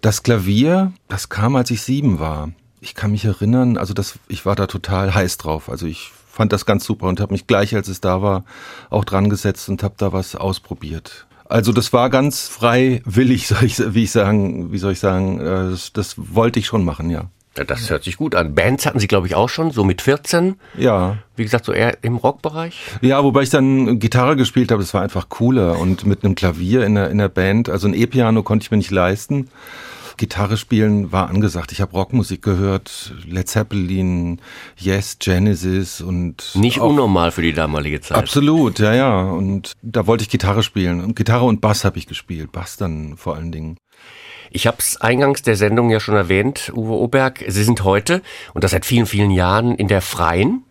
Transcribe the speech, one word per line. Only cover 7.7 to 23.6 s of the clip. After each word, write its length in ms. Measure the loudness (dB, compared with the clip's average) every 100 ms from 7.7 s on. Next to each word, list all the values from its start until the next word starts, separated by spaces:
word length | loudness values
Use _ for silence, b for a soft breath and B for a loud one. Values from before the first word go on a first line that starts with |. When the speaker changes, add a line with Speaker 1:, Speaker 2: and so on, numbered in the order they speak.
Speaker 1:
als 140 | -2 -4
es 140 | -4
da 200 | -2 0
war, 220 | 0 -2 -4 B B B B
auch 160 | -2 0
dran 240 | 2 2
gesetzt 400 | 2 -2 -4 -6
und 120 | -4
hab 160 | -4 -2
da 140 | -2
was 240 | -2 -6 -6
ausprobiert. 920 | -6 -6 _ -12 -10 -10 -12 -20 -20 b b
Also 180 | 0 2
das 220 | 2 2
war 160 | 2 4
ganz 380 | 2 0 -4 -10
freiwillig, 1000 | -2 2 4 2 0 0 2 4 2 0
<laughs> 0 |
soll 160 | 2
ich, 300 | 2 2 0
wie 120 | 0 2
ich 60 |
sagen, 600 | 2 2 2 0 -4 -6
wie 80 | -4
soll 140 | -4
ich 60 | 0
sagen, 400 | 0 0 0 -2
äh, 300 | -2 -2 -2
das, 240 | -4 -8
das 220 | -6 -6 -8
wollte 400 | -4 2 2 2
ich 80 | -2
schon 180 | 0
machen, 280 | 0 -2 -4
ja. 180 | -4 -6 _ _ -10
Speaker 2:
Ja, 80 |
das 280 | -4 -4 -2
hört 120 | -4
sich 140 | -4 -4
gut 160 | -2
an. 220 | 0 0 2
Bands 320 | 2 2 -2
hatten 100 | -2
Sie, 80 | 2
glaub 180 | 2 2
ich, 80 | 2
auch 140 | 0
schon, 200 | 0 -2
so 140 | 2
mit 180 | 2 2
vierzehn? 540 | 0 0 0 0 0 -2 B -2
Speaker 1:
Ja. 420 | 2 2 0 -2 -10 -8
Speaker 2:
Wie 80 |
gesagt, 220 | -2 -2 0
so 60 |
eher 320 | 0 0 0
im 120 | -4 0
Rockbereich? 680 | -2 -2 -6 -6 -8 -10 -14 -2
Speaker 1:
Ja, 220 | 2 4
wobei 200 | 4 4
ich 80 | 4
dann 480 | 4